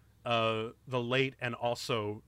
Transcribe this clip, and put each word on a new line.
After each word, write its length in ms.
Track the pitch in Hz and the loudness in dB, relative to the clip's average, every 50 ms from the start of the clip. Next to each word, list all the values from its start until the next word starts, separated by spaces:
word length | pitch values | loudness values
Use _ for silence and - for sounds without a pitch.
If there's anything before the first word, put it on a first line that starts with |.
| - - - - - | -20 -20 -16 -6 -2
uh, 440 | 120 117 113 113 113 110 110 110 120 - - - | 2 2 4 4 2 2 0 -2 -4 -8 -12 -10
the 120 | 131 127 123 | -4 -2 -2
late 360 | 120 120 127 131 135 135 - - | 0 2 2 2 2 2 0 -4
and 140 | 127 120 117 | -6 -6 -4
also 720 | - 120 120 120 - - - 123 110 104 104 107 110 - | -2 -2 -2 -2 -2 -2 -2 -2 -2 0 -2 -4 -6 -10